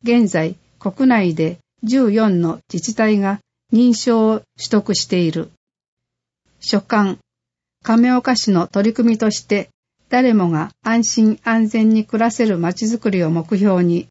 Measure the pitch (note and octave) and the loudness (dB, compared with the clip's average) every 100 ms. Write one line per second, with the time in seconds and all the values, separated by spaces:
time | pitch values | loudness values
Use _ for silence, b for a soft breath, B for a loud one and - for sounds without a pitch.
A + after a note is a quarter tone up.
0 | A#3 A#3+ G#3+ F3 D#3+ F#3 _ _ G3+ - | 0 2 2 0 -4 -8 _ _ -10 0
1 | C4 A#3+ F#3 D#3+ D#3+ F3 _ _ A3 B3+ | 2 2 0 -2 -4 -4 _ _ -2 0
2 | A#3+ G#3 A3 F3+ E3+ E3 _ E3+ E3 A3 | 2 2 2 0 -2 -4 _ -10 -8 -2
3 | A3 G#3+ G3 G3+ _ _ _ A3 B3 A3+ | 0 0 -2 -6 _ _ _ 2 2 2
4 | - A3+ A3 G#3+ - _ - G#3+ - G3 | 0 2 2 0 -6 _ -2 -2 0 -4
5 | - F3+ E3+ D#3+ D#3+ _ _ _ _ _ | -2 -2 -2 -2 -10 _ _ _ _ _
6 | _ _ _ _ _ _ - G3+ - A3 | _ _ _ _ _ _ -4 -4 -2 -2
7 | G3+ - _ _ _ _ _ _ - A3+ | -2 -4 _ _ _ _ _ _ -2 2
8 | B3 B3+ B3 B3 - F#3 F3+ G3+ G#3 A3+ | 4 2 0 -2 0 0 0 -2 -2 0
9 | A#3 A3 A3 G#3+ - G3+ - _ _ _ | 0 0 -2 -4 -4 -4 -4 _ _ _
10 | _ B3 B3+ A3 F3+ D#3+ D#3+ _ - A#3 | _ 0 2 2 2 -2 -4 _ -4 -2
11 | A3+ - A3 A3 - A3+ A3 A3+ A3 A3 | 0 2 2 2 -2 0 0 0 2 2
12 | G#3+ A3+ A#3 A3+ A3+ F#3 E3+ F3+ A3 A3+ | 0 -2 -2 0 -2 0 -4 -4 -4 -4
13 | A3+ F#3+ E3 E3 E3 G3+ G3+ F#3 F3 E3+ | -2 -2 0 -2 -2 0 2 2 0 -2
14 | - | -6